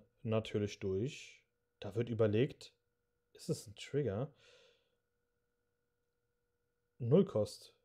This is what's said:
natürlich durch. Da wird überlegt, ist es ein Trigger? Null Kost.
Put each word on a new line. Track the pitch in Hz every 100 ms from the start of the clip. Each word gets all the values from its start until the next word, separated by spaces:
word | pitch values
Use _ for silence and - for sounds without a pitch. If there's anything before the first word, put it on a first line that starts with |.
| - _
natürlich | 117 110 104 110 104 -
durch. | 101 95 123 - - - _ _ _ -
Da | 101 98
wird | 123
überlegt, | 113 110 104 143 - - _ _ _ _ _ _
ist | - -
es | 165 -
ein | 101
Trigger? | - 139 131 98 143 - - - - _ _ _ _ _ _ _ _ _ _ _ _ _ _ _ _ _ _ _ _ _ _ -
Null | 117 156 196
Kost. | 110 104 - - _